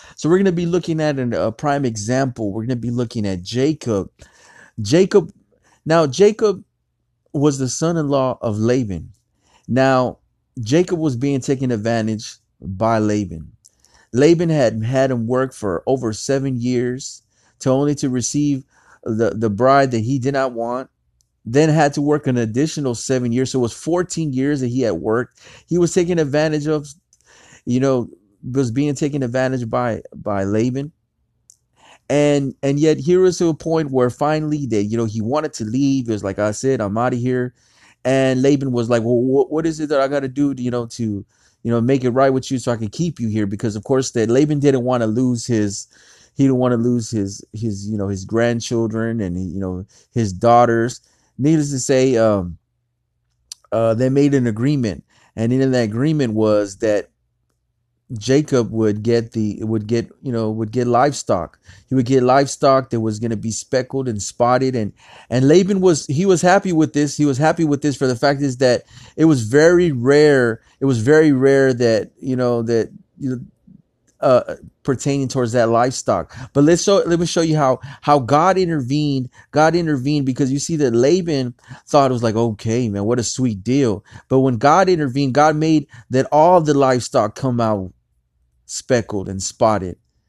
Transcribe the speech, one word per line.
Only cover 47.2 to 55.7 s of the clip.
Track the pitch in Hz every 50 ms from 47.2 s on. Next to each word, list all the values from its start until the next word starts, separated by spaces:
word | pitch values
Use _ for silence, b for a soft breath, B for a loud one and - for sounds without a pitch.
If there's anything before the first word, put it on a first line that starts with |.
| 98 98 101 - - _
his, | - 104 117 113 101 98 101 104
you | 110 104
know, | 98
his | 98 101 92 92
grandchildren | - 104 113 117 120 120 117 - - 123 117 113 107 107 113 113 113 113 117
and, | 101 90 87 90 92 87
you | 78 98
know, | 98 92 92 90 95 b b b b b _
his | 120 113 101
daughters. | 92 90 113 117 120 120 120 117 117 113 113 123 123 - _ _ _ _ _ _ _ -
Needless | 127 147 165 156 147 143
to | 143 127
say, | - - 135 131 131 135 127
um, | 113 113 110 104 98 90 87 82 - _ _ _ _ _ _ _ _ _ _ _ _ _ _ _ _ _ _ - - _ _
uh, | - 110 113 113 113
they | 110 127 131
made | 131 139 143 143
an | 139 135 120
agreement. | 120 107 107 120 143 151 139 120 104 85 - - b b b b b b
And | - 113 117
in | 127 131 135 135